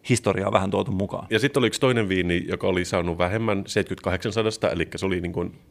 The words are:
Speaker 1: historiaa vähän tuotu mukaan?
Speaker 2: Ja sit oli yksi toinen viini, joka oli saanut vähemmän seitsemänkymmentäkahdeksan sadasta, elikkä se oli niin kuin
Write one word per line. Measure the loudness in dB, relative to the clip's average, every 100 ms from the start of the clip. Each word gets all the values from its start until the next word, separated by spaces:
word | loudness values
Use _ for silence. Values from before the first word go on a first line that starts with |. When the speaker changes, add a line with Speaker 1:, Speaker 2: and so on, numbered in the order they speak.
| 2
Speaker 1:
historiaa | 2 2 0 2
vähän | 2 2
tuotu | 0 0
mukaan? | -2 -2 -4 -2
Speaker 2:
Ja | 0
sit | 2 2
oli | 2
yksi | 2
toinen | 2 2 2
viini, | 0 2 0 0
joka | -2 0
oli | 0
saanut | 0 -2 -2 0
vähemmän | 0 0 0 -2
seitsemänkymmentäkahdeksan | -2 -2 -2 -2 -2 -2 -2
sadasta, | 0 -2 0 -2
elikkä | 0 -4 -2
se | -2
oli | -2
niin | -2
kuin | -4 -6 -8 -20